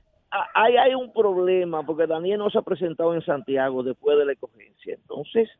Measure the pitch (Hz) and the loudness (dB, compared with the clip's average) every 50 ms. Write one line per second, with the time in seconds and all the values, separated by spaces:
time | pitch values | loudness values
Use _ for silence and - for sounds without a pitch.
0 | _ _ _ _ _ _ - 202 - - - - 214 233 247 240 254 269 262 262 | _ _ _ _ _ _ -6 -6 -6 -2 0 2 4 4 6 6 4 4 2 0
1 | 254 233 - 226 214 202 185 180 180 185 185 185 180 175 165 156 151 135 160 151 | -4 -4 0 0 2 2 2 0 2 2 2 2 0 -2 -4 -4 -4 -4 -2 -2
2 | 165 156 160 160 170 185 202 208 208 208 - 220 - - 185 139 180 170 156 - | 0 0 0 -2 -2 -2 -2 -2 -2 -2 -2 -2 -2 -2 -4 -4 -4 -6 -4 -2
3 | 165 170 170 165 156 170 156 139 123 - 135 135 131 135 131 127 127 131 123 - | 0 0 0 0 -2 -2 -4 -4 -2 -2 -2 0 0 0 -2 -2 -4 -4 -6 -2
4 | - 147 147 147 143 139 135 - - - _ 110 104 _ 101 _ - 92 - - | 0 2 2 4 2 0 -2 -6 -10 -14 _ _ -20 _ _ _ -14 -14 -14 -14
5 | _ - - 156 190 - - 226 226 214 - _ | _ -14 -12 -12 -12 -2 0 0 0 0 -4 _